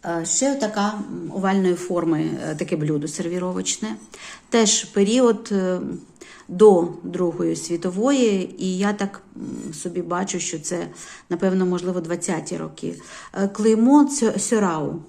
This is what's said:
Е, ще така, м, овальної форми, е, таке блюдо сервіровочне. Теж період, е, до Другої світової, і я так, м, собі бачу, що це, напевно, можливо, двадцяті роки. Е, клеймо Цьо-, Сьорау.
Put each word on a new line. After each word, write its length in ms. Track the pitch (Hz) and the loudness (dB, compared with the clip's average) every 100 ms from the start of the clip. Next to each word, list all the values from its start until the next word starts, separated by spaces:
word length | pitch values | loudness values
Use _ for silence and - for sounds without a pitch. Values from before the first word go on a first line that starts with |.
| 180 | -4
Е, 200 | 170 165 | -4 -2
ще 300 | - 269 269 | 0 0 0
така, 380 | 214 208 208 | -2 -2 -2
м, 380 | 214 - 175 165 | -2 -8 -8 -8
овальної 440 | 190 190 196 185 175 | -4 0 2 2 0
форми, 640 | - 175 165 156 160 156 | -2 -2 0 0 0 -4
е, 120 | 156 156 | -6 -6
таке 200 | 165 - | -4 -2
блюдо 320 | 151 151 156 | 0 -2 -4
сервіровочне. 880 | - 170 180 180 180 185 - 214 220 - - - - _ | -6 -6 -4 -4 -4 -4 -4 -6 -8 -14 -20 -18 -20 _
Теж 340 | 233 214 - | 2 4 2
період, 680 | - - 196 240 247 208 - | -2 2 4 6 4 4 0
е, 300 | 196 185 180 - 180 - - - - - | -2 0 -2 -4 -8 -12 -20 -20 -20 -12
до 400 | 180 214 185 170 156 | 8 8 8 4 -4
Другої 520 | 180 175 180 165 170 165 | -8 -2 -2 0 -2 -2
світової, 1080 | - 170 185 180 240 285 233 196 180 - | -4 -4 -4 0 2 4 4 2 -2 -4
і 140 | 185 185 | -4 0
я 160 | 202 | 0
так, 280 | 208 202 - - - | 0 -4 -8 -20 -14
м, 380 | - - - | -10 -10 -10
собі 280 | 160 180 170 | -10 -8 -6
бачу, 380 | 170 175 190 185 | -4 -4 -4 -4
що 200 | - 160 | -6 -8
це, 280 | 156 175 170 - - - _ | -6 -6 -6 -12 -18 -20 _
напевно, 360 | 170 190 185 185 | -2 2 2 2
можливо, 360 | 180 175 180 | 0 -2 -4
двадцяті 560 | 165 170 - 165 - 170 | -4 -6 -4 -4 -4 -8
роки. 440 | 160 151 170 170 - - - | -8 -8 -10 -10 -14 -18 -14
Е, 140 | - 196 | -4 -2
клеймо 580 | 202 214 220 233 294 285 | 2 4 6 6 8 6
Цьо-, 340 | - 220 202 | 2 0 0
Сьорау. 640 | - 220 196 160 143 160 | 0 0 0 0 -4 -8